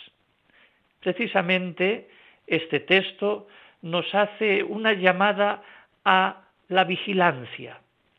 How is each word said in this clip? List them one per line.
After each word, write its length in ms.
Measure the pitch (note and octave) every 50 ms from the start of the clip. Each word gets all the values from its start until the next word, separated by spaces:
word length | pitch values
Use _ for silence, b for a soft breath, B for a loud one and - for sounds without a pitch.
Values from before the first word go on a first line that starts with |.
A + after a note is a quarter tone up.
| - - _ _ _ _ _ _ _ b b b b b b b b b b _
Precisamente 1080 | - F#3 F3+ - A#3+ G#3 - G3 F3+ F3 F#3 F#3 F3+ F3+ E3 - F3+ F#3+ A3 B3+ - b b b b b b b b
este 320 | - - D#3+ D#3+ - - C#3+
texto 720 | - - F3+ F#3+ F#3 - - - G3+ G3+ G#3 G#3 G3+ B B B B B B B -
nos 320 | E3 E3 F3 E3 - -
hace 480 | G3 G#3 G3+ - - A3 G#3+ F#3+ G3 G3
una 300 | - G#3 G#3 A3 A3 G#3+
llamada 720 | F#3+ F3+ F#3 F3+ F3+ G3 G#3 G3+ F#3+ G3+ G3+ G#3 - B B B B B B _ _ _
a 400 | G3+ F#3+ F#3 F#3+ F#3+ - - _ _ _ _ _ _
la 160 | F#3 F#3 F#3
vigilancia. 960 | E3+ F#3 - - G#3 G3+ F#3 F3+ F3 D3+ C3 A#2+ A#2 - - B2+ B2 B2 - _ _ _ _ _ _ _